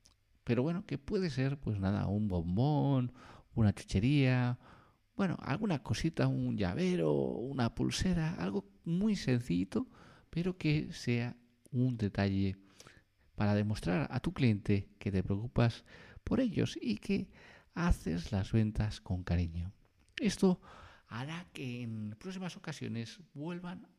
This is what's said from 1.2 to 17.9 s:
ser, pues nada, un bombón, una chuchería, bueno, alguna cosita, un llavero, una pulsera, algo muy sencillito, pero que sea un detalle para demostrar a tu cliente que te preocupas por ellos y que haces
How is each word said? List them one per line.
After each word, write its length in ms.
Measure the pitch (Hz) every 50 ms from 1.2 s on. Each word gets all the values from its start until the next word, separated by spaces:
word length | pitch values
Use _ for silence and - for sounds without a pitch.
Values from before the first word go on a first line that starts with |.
| 185 160
ser, 300 | 123 131 131 139 143 143
pues 200 | - 113 107 98
nada, 280 | 95 95 101 98 95
un 200 | 92 101 104 107
bombón, 880 | 101 90 87 82 87 90 110 131 151 151 139 139 139 135 127 123 123 - - - - - - - _ -
una 200 | 117 110 98 -
chuchería, 840 | - - - - 95 107 135 147 143 135 127 127 127 123 123 127 - - - - - - _ _ _ _ _ -
bueno, 220 | - 196 175 - -
alguna 420 | - - 139 208 220 202 156 131 -
cosita, 440 | - 110 - - 165 - - 131
un 300 | 131 131 131 127 123 117
llavero, 540 | 107 98 87 98 147 185 185 180 170 165 76 73
una 600 | 69 67 64 60 - 120 139 139 131 117 113 -
pulsera, 580 | - 127 127 - - - 185 180 165 156 160 -
algo 340 | - 175 196 196 202 - - - - -
muy 300 | 170 165 185 208 226 196
sencillito, 720 | - - 135 123 120 120 - 175 175 - - - 226 262 - - - - - - - - -
pero 280 | - 165 175 185 180
que 340 | - - 151 147 151 - - 165
sea 440 | - - 120 120 120 120 120 - - _ _ _ _ _ -
un 260 | - 123 127 127 120
detalle 580 | 110 104 95 - 101 98 98 98 98 98 95 95 - - - - - - - - - _ _ _ _ _ - -
para 180 | - 104 104 104
demostrar 520 | 104 104 107 104 - - 165 180 160 - -
a 80 | 123 123
tu 140 | - 170 -
cliente 560 | - 135 113 104 95 - - 101 98 - - -
que 140 | - - 101
te 120 | 98 92 92
preocupas 600 | - 98 101 117 - - 117 120 117 - - - - - - - - - - -
por 160 | - - 254
ellos 380 | 269 214 156 - 110 - - 339
y 160 | 370 240 208
que 320 | - - - 196 196 190 - - - - - - - _ _ -
haces 580 | 175 170 180